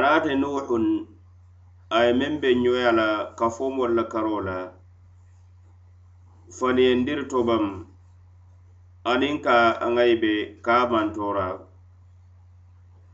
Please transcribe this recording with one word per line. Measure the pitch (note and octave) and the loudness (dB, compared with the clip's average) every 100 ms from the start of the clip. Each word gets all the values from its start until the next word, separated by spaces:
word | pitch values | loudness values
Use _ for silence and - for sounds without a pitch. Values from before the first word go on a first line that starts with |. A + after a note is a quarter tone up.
naata | C3+ D#3+ D#3 C#3 | 4 2 2 -2
Nuhun, | C#3 C#3 B2 A#2 G#2+ G#2+ - - - - - _ - - - | -2 -4 -2 -2 0 -2 -6 -18 -20 -20 -20 _ -20 -20 -4
a | A2 A#2+ | 2 2
ye | |
meŋ | B2 C#3+ D3+ | 2 0 -2
be | C#3 B2 | 2 2
ñoya | B2 B2 B2 | 2 2 2
la, | A2+ A2 G#2 G2+ - | 2 2 -2 -6 -4
kafoo | A#2 - C3+ | -4 -2 -6
moolu | C3 A#2+ A#2 | -2 -2 0
la | |
karoo | A2+ A2+ A2 G#2 | -2 -4 -4 -4
la, | F#2+ F#2 F#2 - - - - - - - - - - - - - - - - - - | -6 -8 -10 -16 -20 -20 -20 -20 -20 -20 -20 -20 -20 -20 -20 -20 -20 -20 -20 -20 -20
faniyendiri | - B2+ B2+ B2+ B2 B2+ D3 C3 | -4 0 4 4 4 0 -4 -4
to | B2+ | -2
baŋ, | A#2 A2 G2+ F#2 F2 - - - - - - - - - - - A#2 | 0 0 -2 -6 -16 -20 -20 -20 -20 -20 -20 -20 -20 -20 -20 -12 -4
aniŋ | C3 C#3 D3 | -2 0 -2
ka | C#3 A#2+ A#2 A2 | 2 4 4 2
a | A#2 | -2
ŋayi | A#2+ A#2+ A2+ | 2 2 2
be, | A2 G#2+ G2 - | 0 -2 -6 -10
ka | A#2+ A#2+ | 0 0
a | A#2+ | 2
mantoora. | A2+ G#2 G#2+ G#2 G2+ F#2 F#2 - - - _ - - - - - - - - - - - | 0 -2 -6 -6 -4 -6 -8 -14 -20 -20 _ -20 -20 -20 -20 -20 -20 -20 -20 -20 -20 -20